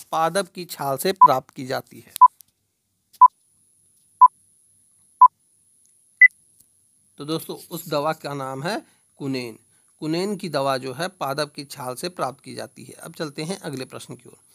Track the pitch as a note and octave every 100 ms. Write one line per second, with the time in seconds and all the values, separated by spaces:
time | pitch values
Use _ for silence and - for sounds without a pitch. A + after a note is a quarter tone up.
0 | - D#3+ E3 F3+ F#3 - E3+ - C#3+ C3+
1 | F3+ F#3+ - C3 - - C3 C3 - A#2+
2 | - - - - - _ _ _ _ _
3 | _ - B4 - _ _ _ _ _ _
4 | _ _ - - _ _ _ _ _ _
5 | _ _ B4+ - _ _ _ _ _ _
6 | _ _ - - _ _ _ _ _ _
7 | _ _ D3 D#3+ - E3+ - E3 E3 D3+
8 | D3 D#3 D3 C#3+ C3 C3+ D#3 A#3+ - _
9 | _ _ C#3 C3+ A#2+ G#2+ _ _ _ _
10 | D#3 E3 G3 G3 F#3+ D3 C#3 C3 C3 B2+
11 | F3+ - C#3 C#3 D3 C#3+ C#3+ - B2+ B2
12 | C#3+ - C#3 B2+ C3 A#2+ A2+ - - -
13 | - E3+ D#3+ C#3+ D#3 F#3+ F3 C3+ C3 B2
14 | - A#2+ - - _